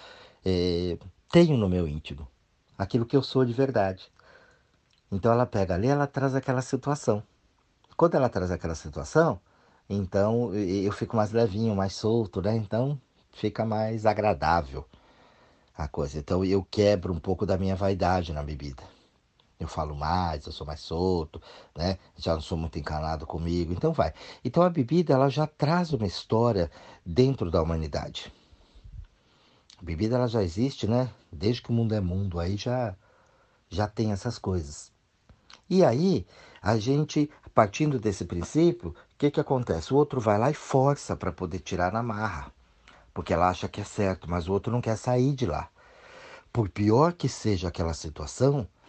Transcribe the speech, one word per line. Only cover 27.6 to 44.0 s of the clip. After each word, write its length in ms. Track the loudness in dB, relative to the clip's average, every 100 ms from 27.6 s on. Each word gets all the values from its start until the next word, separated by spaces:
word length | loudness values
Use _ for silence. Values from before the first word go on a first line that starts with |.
humanidade. 720 | 2 0 -4 -6 -8 -10 -16 -18 _ -20 _ -20 -18 -18 -18 _ _ _ _ _ _ -14
A 60 |
bebida, 320 | -6 -2 0 2
ela 120 | 2
já 160 | 0
existe, 440 | 0 0 -2 -2 0
né? 220 | 2 0 -6 _
Desde 300 | -4 -2 -2
que 80 | 0
o 40 |
mundo 220 | 0 0 0
é 60 |
mundo, 380 | 0 -2 -2 -2
aí 180 | -4 -4
já, 380 | -4 -2 -4 -6 _ _ _ _ _ _ _
já 180 | -4 -2
tem 240 | -2 -2
essas 260 | -2 -4 -6
coisas. 540 | -4 -4 -4 -12 -18 _ _ _ _ _ _ -18 0
E 160 | 4 6
aí, 420 | 6 2 2 -2 -12 -20 -6
a 160 | 0 0
gente, 520 | 2 0 0 0 -2 -4 0
partindo 440 | 4 4 4 0 0
desse 280 | 0 -2 -4
princípio, 640 | -4 -2 2 4 2 -4
o 280 | -12 -16 -2
que 140 | 0
que 80 | 0
acontece? 540 | 0 0 0 -4 2
O 40 | 2
outro 220 | 4 2
vai 180 | 2 4
lá 140 | 2
e 20 |
força 640 | 0 0 2 4 2 -2 -6
pra 160 | -4
poder 280 | -4 -6 -6
tirar 340 | -6 -2 0
na 100 | -2
marra, 480 | -4 -4 -6 -6 -12 -18 _ _ -20 -20 _
porque 200 | -8 -2
ela 160 | 2 2
acha 200 | 2 -4
que 100 | -8
é 60 | -8
certo, 440 | -2